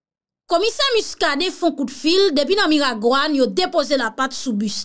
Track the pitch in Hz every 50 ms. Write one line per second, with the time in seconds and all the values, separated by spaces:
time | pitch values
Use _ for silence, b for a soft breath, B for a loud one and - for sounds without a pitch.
0 | _ _ _ _ _ _ _ _ _ - 349 339 403 453 - - 554 539 480 427
1 | - - - - 349 311 277 269 359 370 - - 349 330 - 269 277 - - -
2 | - 311 349 381 403 381 277 285 285 - 381 415 392 311 311 294 285 262 254 208
3 | 214 233 262 277 285 320 294 269 254 208 185 - 370 359 359 320 277 - 294 269
4 | 233 220 - 277 262 262 254 - - 262 214 202 220 202 202 - -